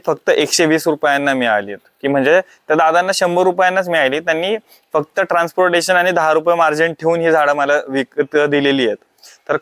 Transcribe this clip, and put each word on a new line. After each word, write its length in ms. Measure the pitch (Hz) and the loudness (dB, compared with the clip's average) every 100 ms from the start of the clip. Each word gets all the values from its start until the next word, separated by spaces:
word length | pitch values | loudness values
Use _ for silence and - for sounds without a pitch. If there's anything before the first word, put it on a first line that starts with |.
| 175 | -2
फक्त 240 | 151 - | -2 0
एकशे 360 | - 147 - 165 | 0 0 0 2
वीस 220 | 160 165 | 2 0
रुपयांना 460 | 147 151 139 143 | -2 0 0 0
मिळाली 380 | 131 120 104 101 | -2 0 -2 -2
आहेत, 180 | 98 _ _ | -12 _ _
की 60 | 139 | -2
म्हणजे 340 | 139 135 175 185 _ - | 0 2 2 0 _ -2
त्या 80 | 156 | 0
दादांना 360 | 160 165 185 | 2 2 0
शंभर 320 | 190 180 175 | -2 0 0
रुपयांनाच 460 | 185 175 185 185 180 | 0 2 0 0 -2
मिळाली. 300 | 165 135 143 | -2 0 -2
त्यांनी 380 | 170 160 180 220 - _ _ | -4 -4 -4 -6 -10 _ _
फक्त 260 | 156 147 - | -4 -4 -4
ट्रान्सपोर्टेशन 760 | 185 180 226 - 180 175 170 180 | -2 -2 -2 0 0 0 0 0
आणि 160 | 180 | 0
दहा 220 | 170 156 | 0 0
रुपये 220 | 156 160 170 | 0 2 2
मार्जिन 380 | 156 151 165 | 0 0 -2
ठेवून 280 | 156 160 170 | -2 -2 0
ही 100 | 165 | 2
झाडं 220 | 160 147 | 2 2
मला 200 | 147 143 147 - | 0 0 -2 -2
विकत 500 | 135 127 - 139 151 | -4 -4 -4 -2 0
दिलेली 480 | 147 143 143 135 117 | 0 2 2 2 0
आहेत. 120 | 98 _ _ - - - | -2 _ _ -20 -18 -6
तर 80 | 147 | -4